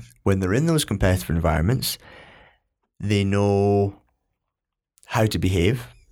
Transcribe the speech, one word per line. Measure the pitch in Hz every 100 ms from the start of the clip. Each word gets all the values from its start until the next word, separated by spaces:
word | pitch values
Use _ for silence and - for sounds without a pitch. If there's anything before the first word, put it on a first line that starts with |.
| - -
When | - 98
they're | 92
in | 110 165
those | 160 -
competitive | 98 98 92 -
environments, | 82 80 78 85 127 117 - - - - - - _ _ _ _ -
they | 101 104
know | 98 101 101 101 101 101 101 - _ _ _ _ _ _ _ _ _ _ -
how | 120 110
to | 85
behave. | 90 92 87 127 - - _